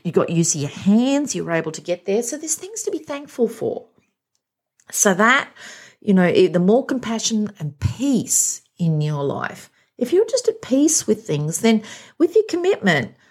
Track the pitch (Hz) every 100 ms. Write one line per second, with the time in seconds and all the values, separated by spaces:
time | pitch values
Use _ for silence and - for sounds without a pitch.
0 | 175 - - 170 165 156 143 - 190 214
1 | 254 277 294 180 165 165 160 165 170 175
2 | - 202 233 302 311 - 370 440 - 330
3 | - 285 294 - 226 - 120 - - _
4 | _ _ _ _ _ _ _ _ - -
5 | 208 180 220 269 - - - - - _
6 | - 190 180 - 185 170 180 233 269 262
7 | 220 226 - 220 208 - 151 - - -
8 | 269 247 - - - - _ - 170 156
9 | 151 147 139 117 - - - _ _ -
10 | 240 349 466 523 - - - 262 302 -
11 | - 220 - 151 151 165 226 220 - -
12 | - - 339 440 427 339 359 415 196 151
13 | - - _